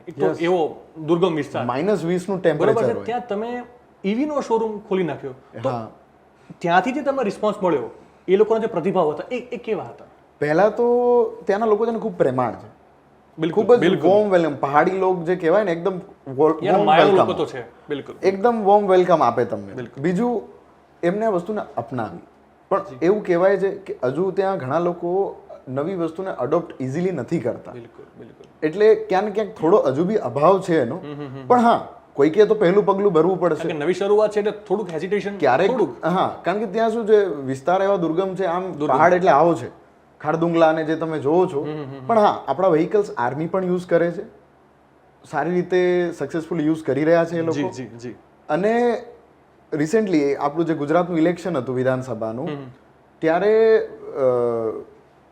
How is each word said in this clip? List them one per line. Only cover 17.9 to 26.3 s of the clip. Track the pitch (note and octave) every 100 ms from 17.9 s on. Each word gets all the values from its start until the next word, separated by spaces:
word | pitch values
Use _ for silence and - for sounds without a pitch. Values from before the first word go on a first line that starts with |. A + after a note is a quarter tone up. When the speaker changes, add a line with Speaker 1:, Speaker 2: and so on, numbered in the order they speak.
| C#3 B2 - F#3
Speaker 2:
એકદમ | G3 A#3+ A3+
વોર્મ | G3 G#3 G3
વેલકમ | F#3 F3+ D#3+
આપે | A#2+ A#2+
તમને. | A2 G#2+ G2
Speaker 1:
બિલકુલ. | B2+ A#2+ C#3
Speaker 2:
બીજું, | D#3+ F3+ A#3+ A#3 - - _ _ _ _
એમને | F3 G#3 A3+
આ |
વસ્તુને | F3 F3+ G#3+ - -
અપનાવી. | - B2+ G#2 F2 - _ _ _ -
પણ | F#3+
Speaker 1:
જી. | - B2+ E3
Speaker 2:
એવું | G#3+
કહેવાય | F3+ E3+ F#3+ F#3+
છે | F#3+
કે | - - -
હજુ | B2+ D3 F#3+
ત્યાં | F3 F#3+ F#3+
ઘણા | B2+ D#3+
લોકો | F3 F3 F3 F#3+ G3 - - - -
નવી | C3 E3
વસ્તુને | F#3 D#3+ F#3+ F#3+